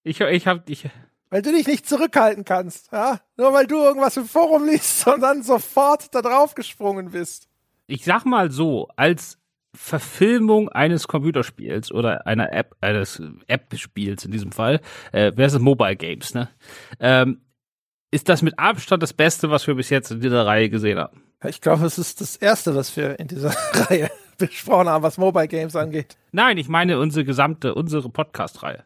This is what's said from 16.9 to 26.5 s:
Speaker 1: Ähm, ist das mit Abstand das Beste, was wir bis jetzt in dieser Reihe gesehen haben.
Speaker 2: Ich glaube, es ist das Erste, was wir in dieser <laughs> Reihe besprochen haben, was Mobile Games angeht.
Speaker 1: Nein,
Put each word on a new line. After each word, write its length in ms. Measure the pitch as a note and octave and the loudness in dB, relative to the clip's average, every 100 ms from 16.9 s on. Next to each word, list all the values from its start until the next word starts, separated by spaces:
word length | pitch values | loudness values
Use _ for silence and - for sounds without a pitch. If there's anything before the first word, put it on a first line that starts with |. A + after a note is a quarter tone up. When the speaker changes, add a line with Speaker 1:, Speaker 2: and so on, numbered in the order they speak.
| - | -2
Speaker 1:
Ähm, 400 | B2 C3 C3 B2 _ _ _ _ _ _ _ | 2 4 2 -2 _ _ _ _ _ _ _
ist 160 | D3 - | -4 2
das 140 | D#3+ | 2
mit 180 | D#3+ - | 2 0
Abstand 420 | F3+ G3 - F#3 | 0 0 -2 -2
das 120 | D#3+ | -2
Beste, 360 | - D#3+ - D#3+ | 2 2 2 0
was 180 | D3+ - | 0 0
wir 80 | C3 | -4
bis 140 | B2+ | 0
jetzt 220 | C#3 - | -2 -2
in 80 | A2+ | -4
dieser 260 | B2 B2 G#2 | 0 2 4
Reihe 240 | G#2+ A2 | 4 2
gesehen 300 | A2 G#2+ F#2+ | 0 0 -2
haben. 240 | D#2 - _ _ D#3+ | -6 -12 _ _ -10
Speaker 2:
Ich 160 | - | -4
glaube, 240 | - D#3+ E3 | 0 2 0
es 120 | - | -2
ist 220 | E3+ - | -8 -10
das 160 | G3+ - | -12 -2
Erste, 400 | G3+ A3 F3 C#3 | 0 2 0 -2
was 220 | C3+ - | -4 -6
wir 200 | C#3+ C#3 | -6 -6
in 80 | D3 | -10
dieser 220 | D#3 C#3+ | -6 -4
<laughs> 380 | D#5 D#5+ - - | -4 -2 -2 2
Reihe 200 | F3 D#3 - - _ | 0 -2 -8 -20 _
besprochen 520 | F3 - - F#3 F3 | -6 -6 0 2 4
haben, 140 | D#3 | 2
was 140 | D#3 F3+ | 0 0
Mobile 300 | F#3+ F3+ D#3 | 0 2 0
Games 280 | E3 D#3+ D#3+ | -4 -6 -4
angeht. 400 | D#3 D3+ C#3 - _ | -4 -6 -8 -18 _
Speaker 1:
Nein, 240 | F3+ B3 | 0 2